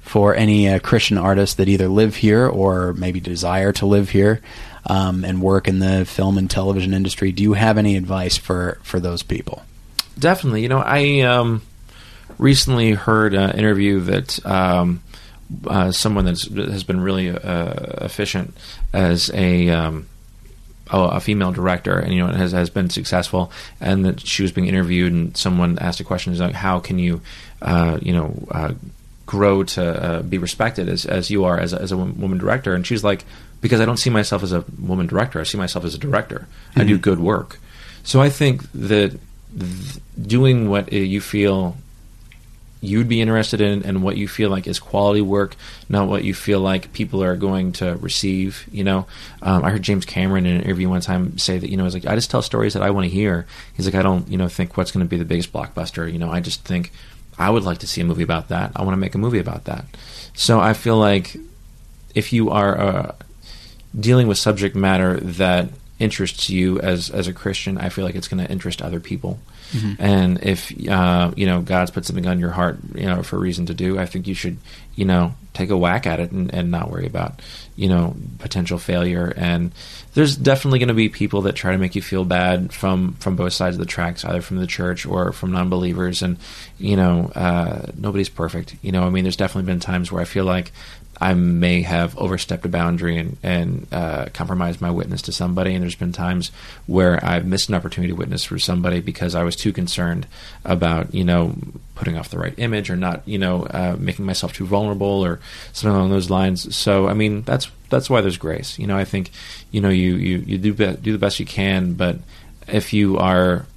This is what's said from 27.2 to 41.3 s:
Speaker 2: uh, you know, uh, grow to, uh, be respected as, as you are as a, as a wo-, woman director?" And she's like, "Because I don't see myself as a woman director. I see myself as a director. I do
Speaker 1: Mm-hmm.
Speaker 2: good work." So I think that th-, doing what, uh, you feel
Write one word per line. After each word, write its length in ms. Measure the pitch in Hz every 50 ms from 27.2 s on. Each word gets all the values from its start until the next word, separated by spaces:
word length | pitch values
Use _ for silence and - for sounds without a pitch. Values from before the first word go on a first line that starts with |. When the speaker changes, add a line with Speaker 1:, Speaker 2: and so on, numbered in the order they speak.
| - - - - - - - - -
Speaker 2:
uh, 360 | - 87 85 85 82 80 82 -
you 100 | - 87
know, 220 | 85 80 78 - - - -
uh, 220 | - 82 78 76 - - - - - - - - - - -
grow 360 | - - 101 101 101 98 98 95
to, 200 | 90 - - 90 85 82 - -
uh, 180 | 85 85 82 87
be 160 | 87 92 92
respected 500 | 87 87 - - 110 117 - - 92 87
as, 180 | 90 90 -
as 240 | - - 95 87 87
you 140 | 104 101 95
are 140 | 90 87 87
as 140 | 87 87 87
a, 80 | 90
as 120 | - 90 95
a 40 |
wo-, 160 | 92 92 92 -
woman 220 | - - 95 95 92
director?" 360 | 92 98 110 131 131 101 92
And 100 | 90 90
she's 200 | - 120 107 101
like, 200 | 104 98 92 - - - - - - - -
"Because 200 | - - 123 110
I 40 | 113
don't 140 | 113 120 113
see 120 | - 131
myself 320 | 120 107 104 - - 95 90
as 80 | 92 92
a 120 | 87 85 - - -
woman 260 | 90 92 90 92 87
director. 340 | 85 - 95 113 135 - 80
I 40 | 80
see 140 | - - 104
myself 260 | 95 87 - 87 85
as 100 | 85 76
a 40 | -
director. 500 | - 147 135 104 110 - - - - - - - - - -
I 80 | - 107
do 120 | 104 104
Speaker 1:
Mm-hmm. 60 | 92 87
Speaker 2:
good 180 | - 95 85
work." 400 | 85 90 107 90 85 - - - - - - - - - - - -
So 180 | - - 131
I 80 | 135 143
think 340 | 139 - 151 139 127 127 - - -
that 380 | 67 - 98 107 104 101 95 - - - - - - - - -
th-, 420 | - 90 90 90 90 95 - - - - - - -
doing 480 | 110 101 113 123 131 131 127 120 113 104
what, 240 | 101 101 95 - -
uh, 40 |
you 240 | 104 98 95 95 101
feel 560 | 95 -